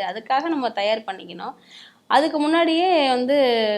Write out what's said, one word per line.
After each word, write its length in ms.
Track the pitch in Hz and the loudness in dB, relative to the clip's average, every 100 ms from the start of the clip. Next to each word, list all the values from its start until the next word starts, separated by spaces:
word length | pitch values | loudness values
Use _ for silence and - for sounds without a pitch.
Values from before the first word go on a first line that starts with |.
| 190 | -6
அதுக்காக 300 | 202 220 262 | -8 -4 -2
நம்ம 280 | 330 302 240 | -2 -2 -4
தயார் 300 | 220 202 220 | -2 -2 -2
பண்ணிக்கணும். 540 | 220 190 175 170 220 277 - - - _ - | -6 -12 -14 -14 -14 -14 -20 -20 -20 _ 0
அதுக்கு 320 | 240 302 302 | 2 2 0
முன்னாடியே 720 | 294 330 330 320 370 339 269 | 0 2 2 2 2 2 2
வந்து 260 | 247 254 285 262 233 214 | 2 2 2 2 2 0